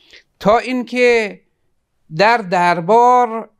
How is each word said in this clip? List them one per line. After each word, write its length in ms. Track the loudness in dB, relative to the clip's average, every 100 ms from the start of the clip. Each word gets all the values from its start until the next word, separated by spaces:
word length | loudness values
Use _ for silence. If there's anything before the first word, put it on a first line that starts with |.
| _ -20 _ _
تا 180 | 0 0
اینکه 840 | -2 -8 -6 0 0 0 -2 -10 _ _ _ _ _ _ _ 0
در 200 | 2 0
دربار 1120 | -2 -2 0 -2 0 2 4 2 0 -6 -14